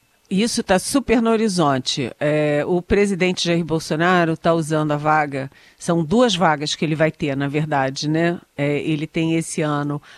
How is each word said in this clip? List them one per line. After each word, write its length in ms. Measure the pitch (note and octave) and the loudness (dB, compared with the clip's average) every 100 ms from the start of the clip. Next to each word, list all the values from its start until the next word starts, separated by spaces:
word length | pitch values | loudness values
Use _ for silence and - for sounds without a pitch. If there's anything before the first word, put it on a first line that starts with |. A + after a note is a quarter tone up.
| _ _ - | _ _ -6
Isso 320 | F#3+ A3+ - | -2 0 -2
tá 160 | - F#3+ | 0 0
super 420 | - C#4 A#3+ A#3+ | 2 -2 2 2
no 80 | A3+ | 2
horizonte. 800 | A3+ A3+ F3+ D3+ C3+ - - B2+ - | 2 2 2 2 2 -2 -4 -6 -4
É, 440 | D3 D3+ D3+ D3 D3 | -2 0 2 0 0
o 160 | F3+ | -2
presidente 640 | E3+ G3+ G3+ F#3+ F3+ F3+ E3+ | 2 2 2 2 0 0 0
Jair 180 | E3+ | 0
Bolsonaro 720 | E3 D#3+ - D#3 E3+ F#3 E3 D#3+ | 0 -2 -2 0 2 2 2 0
tá 160 | F3 | 0
usando 380 | E3 D3+ D#3 D3+ | 0 0 0 0
a 60 | D3 | 0
vaga, 540 | D3+ D#3 D3+ C#3 C3+ - - - | 2 2 0 -4 -8 -12 -20 -10
são 260 | - E3+ | -2 -2
duas 320 | D#3 G#3+ B3+ F3+ | 2 2 2 2
vagas 380 | F3 D3+ D3+ | 2 0 -2
que 100 | - | -4
ele 120 | D#3 D#3 | -2 0
vai 160 | D#3+ | 0
ter, 240 | - D3+ C3+ | 0 -4 -2
na 100 | C#3+ | -2
verdade, 640 | D3 D3+ C#3+ C3+ C3+ D3 | -2 -2 0 -2 -2 -2
né? 300 | D#3 E3+ F3+ - - | 0 0 -2 -8 -4
É, 220 | C#3+ D3 | -2 -2
ele 260 | C3+ D#3 D#3 | -2 -4 -4
tem 300 | - E3 E3 | -2 0 0
esse 260 | D#3+ - | -2 -4
ano 400 | D3+ D3 D3 D3 - | -2 -2 -2 -6 -8